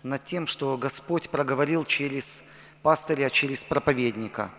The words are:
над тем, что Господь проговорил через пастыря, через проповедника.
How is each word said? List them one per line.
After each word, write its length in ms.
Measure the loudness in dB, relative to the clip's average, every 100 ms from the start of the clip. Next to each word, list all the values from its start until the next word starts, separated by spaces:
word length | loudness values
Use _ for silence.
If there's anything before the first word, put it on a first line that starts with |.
над 220 | -4 -6 -4
тем, 200 | -4 -4
что 320 | -2 -2 -2
Господь 520 | -2 -4 -2 -2 0
проговорил 560 | -2 0 2 2 0 0
через 580 | -2 0 -2 -2 -4 -8 -20 -20 -2
пастыря, 460 | 4 4 2 2 2
через 340 | 2 2 -2
проповедника. 880 | 0 0 2 2 0 -2 -8 -6 -8